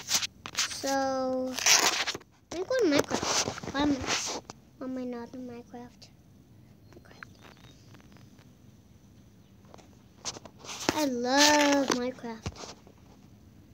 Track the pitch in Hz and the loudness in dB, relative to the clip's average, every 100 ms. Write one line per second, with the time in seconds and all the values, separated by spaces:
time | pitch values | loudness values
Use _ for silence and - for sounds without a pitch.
0 | - - - - - - - - 269 269 | -2 -2 -2 -10 -12 -4 -4 -4 -2 0
1 | 269 262 262 254 254 247 - - - - | 0 0 -2 -2 -4 0 4 6 4 0
2 | - - - _ - 320 381 523 392 285 | -4 -6 -10 _ -12 -8 -2 2 4 4
3 | - 247 - - - - - 269 294 262 | 2 -2 -2 -2 -2 -6 -6 -2 0 0
4 | - - - - - - - - 262 262 | -2 -2 -4 -8 -12 -20 -20 -16 -10 -8
5 | 247 240 233 254 254 240 - 247 240 - | -8 -10 -12 -14 -14 -16 -16 -18 -18 -20
6 | - - - - - - - - - - | -20 -20 -20 -20 -20 -20 -20 -20 -20 -20
7 | - - - - - - - - - - | -20 -20 -20 -20 -20 -20 -20 -20 -20 -20
8 | - - - - - - - - - - | -20 -20 -20 -20 -20 -20 -20 -20 -20 -20
9 | - - - - - - - - - - | -20 -20 -20 -20 -20 -20 -20 -20 -20 -20
10 | - - - - - - - - - 311 | -20 -14 -12 -12 -16 -18 -14 -10 -2 2
11 | 294 240 247 277 294 294 285 285 262 247 | 2 0 2 6 8 8 6 4 2 0
12 | 247 254 233 226 - - - - - - | -2 -6 -10 -10 -10 -10 -16 -16 -20 -20
13 | - - - - - - - | -20 -20 -20 -20 -20 -20 -20